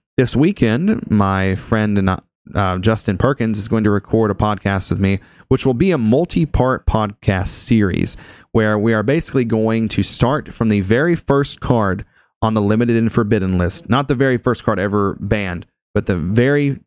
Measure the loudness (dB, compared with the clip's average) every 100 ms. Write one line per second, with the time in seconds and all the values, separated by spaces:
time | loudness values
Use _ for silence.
0 | _ -2 0 2 0 2 0 2 0 -2
1 | -2 0 2 0 0 -2 -2 -2 0 0
2 | 0 -2 _ _ -8 -4 -2 0 0 0
3 | -2 0 0 0 -2 -2 -2 0 2 0
4 | 0 0 0 0 -2 -2 -2 -2 -2 -2
5 | 0 -2 -6 -16 -4 0 0 0 0 2
6 | 2 2 2 -2 0 0 0 0 -2 -2
7 | -2 -4 -2 -2 -2 -4 0 2 2 0
8 | -4 -6 -14 -20 _ 0 2 0 0 0
9 | 0 -2 0 -2 0 0 0 0 -2 -2
10 | -2 0 0 0 -6 -4 0 0 2 2
11 | 2 -2 0 0 0 -6 -2 0 0 -2
12 | -8 _ _ -4 0 2 2 2 2 2
13 | 2 0 2 0 0 0 0 -2 -2 0
14 | 0 0 2 0 0 -2 -2 -2 0 0
15 | 0 -2 -2 -2 -2 -8 -10 _ _ -4
16 | -2 -2 0 2 2 2 0 -4